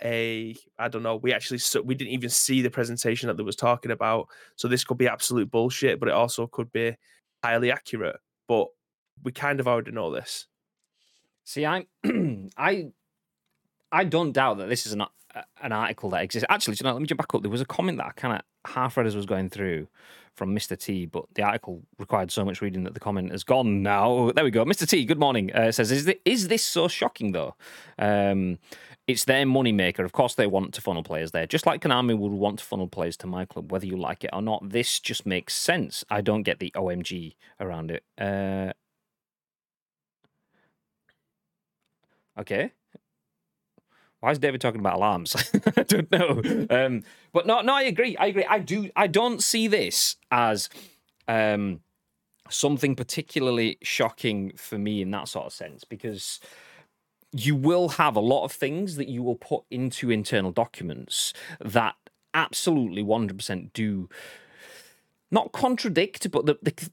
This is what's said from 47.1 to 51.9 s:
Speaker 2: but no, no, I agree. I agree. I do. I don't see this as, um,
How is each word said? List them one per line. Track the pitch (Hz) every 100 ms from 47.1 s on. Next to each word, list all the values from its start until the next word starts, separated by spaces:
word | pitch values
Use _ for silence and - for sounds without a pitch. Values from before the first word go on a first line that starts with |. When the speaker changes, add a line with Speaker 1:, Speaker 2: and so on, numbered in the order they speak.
| - _
Speaker 2:
but | 170 175
no, | 233
no, | 233 277
I |
agree. | 269 190 247 -
I | 196
agree. | 196 -
I | 214
do. | 156 196 202 -
I | 196
don't | 175 240 226
see | - 226 220
this | 202 95 - - - -
as, | 123 117 107 - - - _ _ _ -
um, | 113 107 104 101 82 _